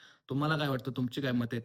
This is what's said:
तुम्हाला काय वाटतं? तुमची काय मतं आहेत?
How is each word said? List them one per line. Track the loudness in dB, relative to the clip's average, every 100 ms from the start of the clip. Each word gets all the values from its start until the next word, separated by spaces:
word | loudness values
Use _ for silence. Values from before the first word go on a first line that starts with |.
| -20 -16 -4
तुम्हाला | 0 2 2
काय | 2
वाटतं? | 0 -2
तुमची | -2 -2 0
काय | 0
मतं | 2 0
आहेत? | -2